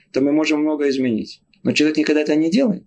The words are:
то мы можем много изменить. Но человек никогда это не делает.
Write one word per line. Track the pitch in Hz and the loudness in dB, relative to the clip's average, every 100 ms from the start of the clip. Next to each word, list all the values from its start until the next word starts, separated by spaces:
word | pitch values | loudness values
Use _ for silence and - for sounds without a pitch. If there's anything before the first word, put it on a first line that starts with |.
| _ | _
то | 131 | -2
мы | 139 | 0
можем | 151 156 151 | 0 0 0
много | 151 151 143 | 0 0 -2
изменить. | 131 127 110 - - _ _ | 0 -2 -2 -6 -14 _ _
Но | - | -2
человек | - 151 156 | 2 2 0
никогда | 151 151 | 0 0
это | 151 151 | 2 0
не | 160 | 2
делает. | 202 262 180 | 2 0 -2